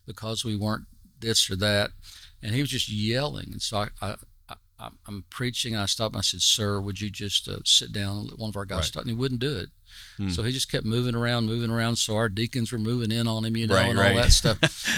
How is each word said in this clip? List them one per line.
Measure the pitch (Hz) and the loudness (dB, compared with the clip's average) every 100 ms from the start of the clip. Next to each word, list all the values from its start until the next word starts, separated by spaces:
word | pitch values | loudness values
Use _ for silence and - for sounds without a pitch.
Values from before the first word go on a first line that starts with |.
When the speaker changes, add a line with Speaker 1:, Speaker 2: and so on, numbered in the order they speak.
| - | -16
Speaker 1:
because | 110 110 113 | -10 -6 -4
we | 117 104 | -2 0
weren't | 107 107 - - - - | 0 -2 -6 -20 -20 -8
this | 113 113 - | 0 2 2
or | 98 | 2
that, | 104 101 101 - - - - - | 4 4 2 -4 -18 -20 -20 -12
and | - | -2
he | 117 | 0
was | 143 | 0
just | 127 - | -2 -2
yelling. | 107 107 120 147 123 - | 0 0 0 -2 -4 -8
And | - | -6
so | - 104 | -4 -2
I, | 107 - | -4 -4
I, | 98 - - _ - - _ _ | -8 -8 -14 _ -18 -18 _ _
I, | 57 - - | -18 -16 -12
I'm | 101 87 | -12 -10
preaching, | - 127 123 123 | -4 -4 -2 -2
and | 110 | -2
I | 98 | 0
stopped, | - 110 | 0 -2
and | 98 | 0
I | |
said, | - 90 | -2 2
"Sir, | - - 104 101 | 2 4 2 0
would | 101 95 | -2 -4
you | 104 | -6
just, | 98 101 - - | -6 -8 -8 -8
uh, | 98 | -6
sit | - - 117 | 2 2 2
down | 107 101 104 | -4 -2 -4
and | 104 | -6
let | - | -6
one | 110 | -6
of | 101 | -6
our | 98 | -4
guys | 107 92 | -2 -2
Speaker 2:
Right. | |
Speaker 1:
talk?" | - | -4
And | - | -4
he | 113 | -2
wouldn't | 131 123 | -2 0
do | 135 120 | -2 -4
it. | - _ - - - - | -6 _ -20 -20 -18 -4
Speaker 2:
Hmm. | 98 | -2
Speaker 1:
So | 87 | 0
he | 110 | 0
just | 131 - | 0 -2
kept | 147 | -2
moving | 110 117 123 | 0 0 0
around, | 117 120 120 113 | 0 0 2 2
moving | 117 117 | 0 0
around. | 113 113 117 | 0 2 2
So | - 107 | 2 2
our | 113 | 2
deacons | 95 117 131 113 | 0 -2 0 -2
were | 120 | -2
moving | 107 123 113 | 0 0 0
in | 113 117 | 0 0
on | 110 | 0
him, | 113 113 | 0 0
you | 113 | 4
know, | 95 | 4
Speaker 2:
Right, | 95 | 4
Speaker 1:
and | 98 | 4
Speaker 2:
right. | 98 98 | 4 6
Speaker 1:
all | |
that | 123 | 6
stuff. | - - 104 - - - | 6 6 4 2 0 -2